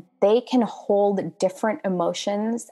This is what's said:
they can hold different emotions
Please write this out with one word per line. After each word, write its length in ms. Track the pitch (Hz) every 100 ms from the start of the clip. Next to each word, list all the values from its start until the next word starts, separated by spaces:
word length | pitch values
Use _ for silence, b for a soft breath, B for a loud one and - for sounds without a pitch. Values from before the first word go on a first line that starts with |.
| - -
they 180 | 196 226
can 200 | - 254
hold 760 | 208 - - 202 202 190 165 -
different 420 | 185 185 220 202
emotions 880 | 196 180 170 180 - 202 220 233 -